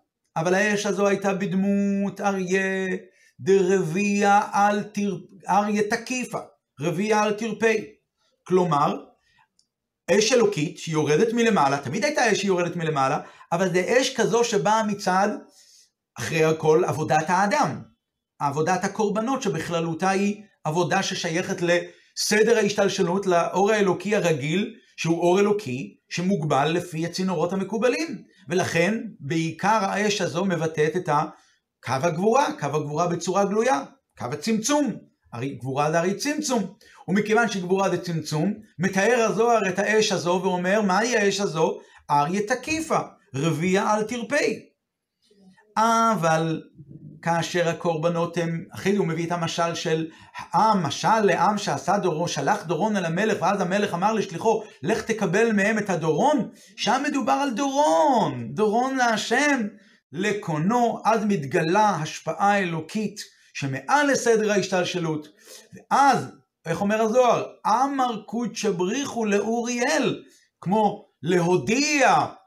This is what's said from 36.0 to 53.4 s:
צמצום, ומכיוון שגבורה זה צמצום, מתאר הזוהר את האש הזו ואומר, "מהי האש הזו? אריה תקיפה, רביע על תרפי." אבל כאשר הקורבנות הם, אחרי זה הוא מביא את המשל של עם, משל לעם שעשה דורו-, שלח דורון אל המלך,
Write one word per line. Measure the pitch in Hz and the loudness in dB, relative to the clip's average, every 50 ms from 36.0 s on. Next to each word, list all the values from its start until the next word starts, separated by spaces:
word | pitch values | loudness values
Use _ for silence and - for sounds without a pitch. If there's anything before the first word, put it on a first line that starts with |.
| 170 190 202 | 0 0 -2
צמצום, | - - 285 302 302 - 254 254 220 185 180 - _ _ - - - - - | -2 -2 -4 -4 -2 -2 -2 -2 -2 -2 -4 -10 _ _ -20 -20 -12 -6 -2
ומכיוון | 185 208 202 220 214 233 233 - | 0 0 0 2 2 2 2 0
שגבורה | - 190 175 175 190 190 196 190 | -2 -4 -2 0 0 2 2 0
זה | 175 170 | 0 -2
צמצום, | 175 175 165 156 - - 156 151 170 202 208 - - _ _ - | -4 -4 -6 -6 -4 -4 -2 -2 -2 -2 -4 -6 -10 _ _ -4
מתאר | 175 190 185 190 196 233 247 240 226 208 | -2 -2 0 2 2 2 4 2 2 2
הזוהר | 165 202 233 240 233 214 196 190 | 2 2 2 4 4 4 2 0
את | 175 202 | -2 -2
האש | 208 208 214 214 214 - | 0 2 2 2 2 2
הזו | 196 156 135 175 180 185 | 0 -2 0 0 0 0
ואומר, | 180 190 180 180 180 185 202 220 | 0 -2 -2 -2 0 0 0 2
"מהי | 208 185 180 202 233 247 233 | 2 2 2 0 0 0 0
האש | 214 202 196 196 196 | 2 2 0 0 0
הזו? | 202 170 151 - 302 403 403 - - - - - _ - | -2 -2 0 0 0 0 -2 -4 -12 -20 -20 -12 _ 0
אריה | 147 143 147 160 185 208 208 214 | 2 2 2 2 -2 -2 -2 -2
תקיפה, | 247 247 - 311 311 320 311 - 214 156 - - - _ _ _ - | -4 -4 -4 -4 -4 -4 -2 -2 -2 -2 -4 -6 -12 _ _ _ -6
רביע | 135 151 165 143 147 170 185 185 196 | -2 -2 0 0 0 0 2 2 2
על | 220 214 214 214 | 2 2 0 0
תרפי." | 214 214 247 240 226 208 285 302 - - - - - - _ _ _ _ _ _ _ _ _ _ _ _ _ _ _ - - _ _ _ - | -2 -4 -6 -8 -4 -2 0 0 0 0 -2 -4 -10 -18 _ _ _ _ _ _ _ _ _ _ _ _ _ _ _ -20 -20 _ _ _ -2
אבל | 208 220 233 226 226 226 226 220 165 165 160 160 160 165 160 160 - - - _ - - - - - - - - - - | 0 2 4 4 4 4 2 2 2 2 2 2 2 0 -2 -4 -6 -8 -14 _ -20 -20 -20 -20 -20 -20 -20 -16 -8 -4
כאשר | 165 170 170 160 - - 175 170 165 | -2 -2 -2 -2 -2 -2 0 0 0
הקורבנות | 165 165 - 175 160 156 160 170 170 165 170 165 - | -2 -2 -2 -2 -2 0 -2 -2 0 -2 -2 -2 -2
הם, | 175 165 165 165 160 - - - | -4 -4 -4 -4 -8 -10 -12 -10
אחרי | - - 190 | -4 -2 0
זה | 202 202 | 0 2
הוא | 170 | 0
מביא | 160 160 170 165 | -2 -2 -4 -4
את | 165 | -4
המשל | 175 170 165 160 - 170 170 170 165 | -4 -4 -4 -4 -2 -2 -2 -2 -2
של | - - 170 160 160 160 - - - - - - - - - - | -4 -2 -2 -2 -2 -2 -6 -10 -16 -20 -20 -18 -16 -8 -2 0
עם, | 170 208 220 214 190 | 2 4 4 2 2
משל | 160 135 - - - 175 220 226 | 0 -2 -4 -2 0 2 2 4
לעם | 208 185 165 - 170 202 214 202 | 4 2 2 2 2 2 0 0
שעשה | - 180 143 135 - - 196 202 | -2 -4 -4 -2 -2 0 0 0
דורו-, | 175 175 151 156 175 - | 0 0 -2 -2 -4 -4
שלח | - 151 139 165 214 208 | -4 -2 0 0 -2 -2
דורון | - 160 170 151 202 220 208 | -2 -4 -2 0 0 0 0
אל | 196 175 | -2 -2
המלך, | 165 165 185 220 220 196 - | -2 -2 -2 0 0 0 0